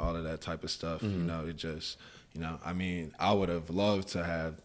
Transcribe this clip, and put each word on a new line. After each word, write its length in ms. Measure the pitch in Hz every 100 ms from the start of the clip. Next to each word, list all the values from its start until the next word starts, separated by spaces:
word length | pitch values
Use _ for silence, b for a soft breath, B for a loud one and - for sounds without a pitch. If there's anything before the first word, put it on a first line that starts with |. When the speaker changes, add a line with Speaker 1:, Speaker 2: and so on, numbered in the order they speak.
Speaker 1:
all 160 | 82 85
of 80 |
that 160 | 78 80
type 240 | - 80
of 60 | 78
stuff, 320 | - 82 80
you 80 | 107
Speaker 2:
Mm-hmm. 160 | 92 85
Speaker 1:
know, 180 | 82 80
it 100 | 78
just 420 | 82 78 - - B B B
you 60 | 78
know, 180 | 80 82
I 80 | -
mean, 400 | 90 92 90 78 -
I 120 | 92
would 160 | 104 92
have 220 | 87 82
loved 380 | 90 104 101 95
to 160 | 90
have 360 | 87 82 80 76